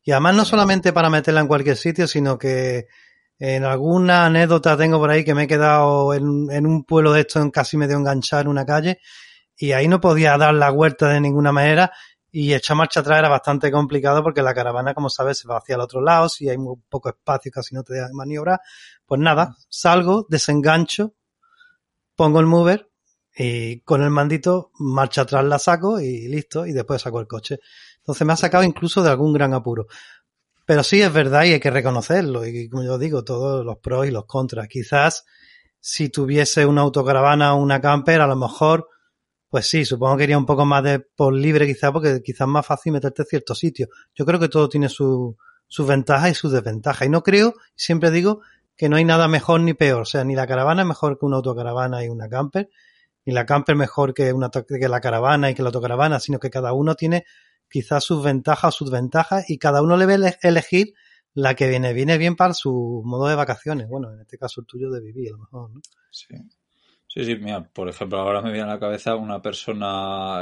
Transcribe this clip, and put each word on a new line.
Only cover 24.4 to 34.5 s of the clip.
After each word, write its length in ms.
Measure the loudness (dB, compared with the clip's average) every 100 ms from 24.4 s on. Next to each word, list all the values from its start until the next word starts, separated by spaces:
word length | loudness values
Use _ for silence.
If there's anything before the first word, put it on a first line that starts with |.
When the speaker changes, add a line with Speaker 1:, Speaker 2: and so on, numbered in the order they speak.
| 0 -2 -4 -8
Speaker 1:
marcha 420 | -4 0 0 -2
atrás 220 | 0 0
la 140 | 2 0
saco 400 | 0 0 0 -2
y 280 | -4 -8 -6
listo, 380 | -8 -6 -8
y 60 | -6
después 280 | -6 -4 -6
saco 180 | -6 -8
el 80 | -8
coche. 320 | -12 -10 -12 _ -20 -20 _
Entonces 280 | -8 -2
me 80 | 0
ha 40 | 0
sacado 260 | 2 2
incluso 400 | 2 0 -2 0
de 60 | 2
algún 220 | 2 0
gran 200 | 2 0
apuro. 320 | -2 -4 -6 -8 -16 -20 -20 _ _ _ _
Pero 160 | 0 2
sí 200 | 4 4
es 120 | 4
verdad 300 | 2 2 4
y 100 | 4
hay 60 | 4
que 100 | 2
reconocerlo, 760 | 0 0 -2 0 0 0 -4 -6
y 200 | -8 -8
como 140 | -8
yo 140 | -6 -4
digo, 260 | -4 -4
todos 400 | -4 -4 -2 -4
los 120 | -6 -10
pros 300 | -4 -2 -2
y 40 |
los 140 | -4
contras. 420 | -6 -4 -4